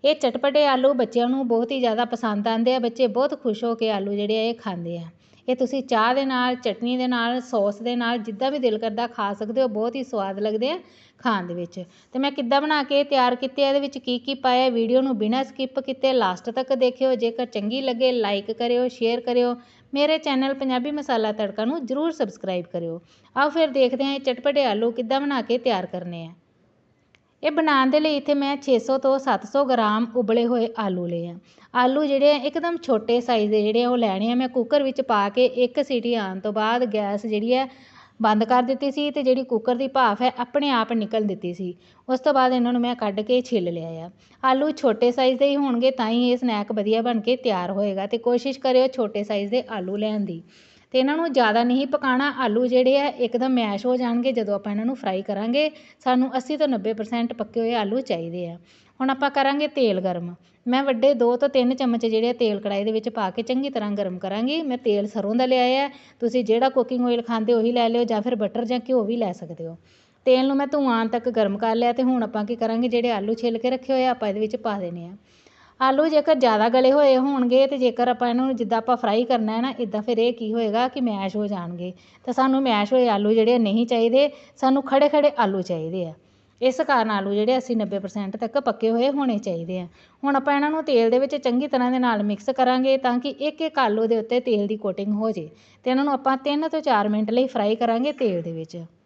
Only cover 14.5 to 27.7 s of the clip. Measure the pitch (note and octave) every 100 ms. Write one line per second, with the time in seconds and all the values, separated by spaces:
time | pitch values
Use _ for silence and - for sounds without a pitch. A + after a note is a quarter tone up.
14.5 | B3 C4 A#3 A3+ B3+ C4+ A#3 G#3+ B3+ C4+
15.5 | - C4 C4+ C4+ C4 C4 C4 G3 F3+ -
16.5 | A#3+ B3+ C4 B3 B3+ C4 B3 A#3 A#3 B3
17.5 | G#3+ G3+ C4 C4+ A#3 B3+ B3 G#3 G3+ G3+
18.5 | A3 A#3+ B3 B3 A#3+ A3+ A#3+ A#3+ B3 B3
19.5 | B3 - _ _ C#4 D4 D#4+ D#4 C4 C4+
20.5 | C4+ C4+ B3+ B3+ D4 - A#3 A3 G#3+ G#3
21.5 | G#3 A3+ D#4+ B3 C4 D#4+ D#4+ A3+ - F#3+
22.5 | F3+ E3+ F3 E3+ E3+ _ _ _ A#3+ D4
23.5 | D#4 D#4 C4+ B3 B3 C#4 C#4 C#4 B3+ C#4+
24.5 | C#4+ C4 G#3 A#3 A#3 A3+ C4 C#4+ C4+ -
25.5 | A#3+ A#3+ G3 F#3 F3+ F3 E3+ E3 F3 _
26.5 | _ _ _ _ _ _ _ _ _ D4+
27.5 | D#4 D#4+